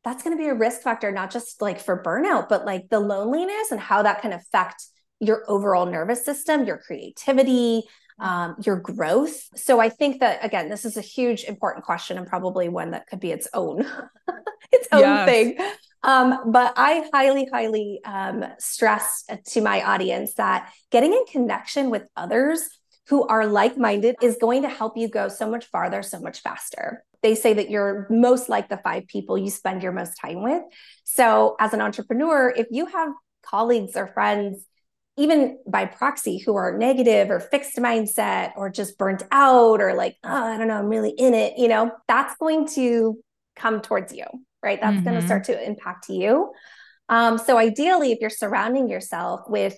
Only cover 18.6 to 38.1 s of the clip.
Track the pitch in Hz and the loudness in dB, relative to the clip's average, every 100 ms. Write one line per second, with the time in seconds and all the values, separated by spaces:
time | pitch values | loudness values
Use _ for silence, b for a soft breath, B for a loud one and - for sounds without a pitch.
18.6 | - - 220 214 - - - 202 - 233 | -10 0 2 2 -2 -8 -10 -14 -4 0
19.6 | 214 196 202 196 190 190 214 - 202 202 | 2 0 0 0 0 -4 -6 -4 -2 -2
20.6 | B B _ 233 294 466 494 277 240 196 | B B _ 4 4 2 0 -2 -2 -2
21.6 | - 285 262 214 - - 175 220 277 330 | -6 -4 -2 -4 -6 -12 -2 0 0 -2
22.6 | - _ _ _ _ 277 - 220 214 208 | -6 _ _ _ _ 2 4 2 2 2
23.6 | 220 254 226 208 226 247 240 233 226 254 | 2 2 0 2 0 2 0 2 0 2
24.6 | 269 - 220 226 226 214 196 190 214 233 | -2 -4 -6 -4 -4 -2 -4 -4 -6 -6
25.6 | - 190 185 196 196 180 165 - - - | -6 -4 -4 -6 -8 -12 -14 -10 -10 -10
26.6 | - - - 233 _ _ 220 220 233 208 | -12 -10 -10 -10 _ _ 2 4 4 2
27.6 | 202 208 202 202 196 226 247 254 254 214 | 0 -2 -2 -4 0 4 6 4 2 -4
28.6 | 196 196 196 175 196 202 196 190 196 - | -4 -6 -6 -6 -8 -10 -4 -4 -4 -6
29.6 | - 190 185 180 175 - - 170 220 339 | -6 -6 -6 -6 -8 -10 -12 -6 -4 -4
30.6 | 349 B B B - - 233 214 220 - | -6 B B B -6 2 4 6 2 2
31.6 | 214 214 214 - - 233 320 294 254 247 | -2 0 -4 -6 -4 -2 2 2 2 0
32.6 | 226 240 339 339 320 285 _ _ - 202 | -4 -4 -4 -4 -6 -8 _ _ -6 -2
33.6 | 233 240 190 202 196 - 208 208 202 196 | 2 0 0 -8 -6 -2 0 0 -4 -8
34.6 | - _ _ _ _ - 302 311 262 - | -18 _ _ _ _ -2 2 4 2 -2
35.6 | - 196 190 - 269 - - 190 - 202 | -4 -4 -4 -2 -2 -2 -6 -4 -2 0
36.6 | 185 185 240 254 233 208 196 180 - 277 | -2 0 0 4 4 4 4 0 -2 -4
37.6 | 277 - 240 226 208 | -4 -4 -2 0 -2